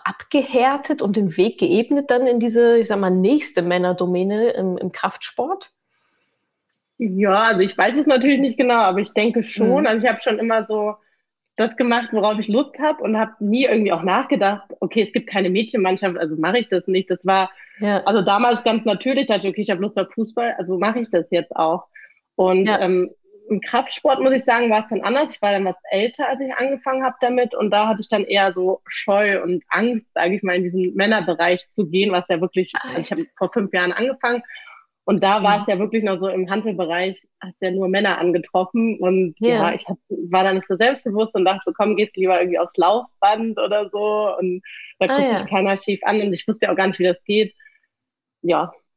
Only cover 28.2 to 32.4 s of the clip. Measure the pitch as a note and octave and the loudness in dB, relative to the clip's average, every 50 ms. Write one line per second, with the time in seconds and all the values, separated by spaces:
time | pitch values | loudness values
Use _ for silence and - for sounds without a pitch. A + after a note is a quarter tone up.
28.2 | G3 - G3 G3+ G3 F#3+ F3 F#3 F#3 F#3 F#3+ - _ - - - - - G3 G3+ | -2 0 2 2 2 2 0 0 0 0 -2 -2 _ -10 -10 -6 -2 0 2 2
29.2 | G#3 G#3 G3 F#3 - F3 F3+ E3 - _ E3+ F3 G#3+ A#3+ B3 A3 - _ _ - | 4 2 2 0 0 -2 -4 -4 -4 _ -2 0 0 0 0 -2 -6 _ _ -2
30.2 | E3+ F3 G3+ G3 - F#3 F3+ F#3 F#3 F3 F3 F#3+ F#3 F3+ - F#3+ G3 G#3 A3 G#3 | 0 0 0 -2 -2 -2 0 0 -2 -2 -2 -2 -2 -2 0 0 2 2 2 0
31.2 | E3 E3+ E3 D#3 E3+ F3 F3+ F3 - - _ - G3+ D3+ D#3+ F#3+ G3+ G#3 F#3 F3+ | 0 -2 -2 0 0 0 0 0 -4 -6 _ -4 -4 0 0 0 2 2 0 0
32.2 | F3+ - F3+ D#3+ | 0 0 0 0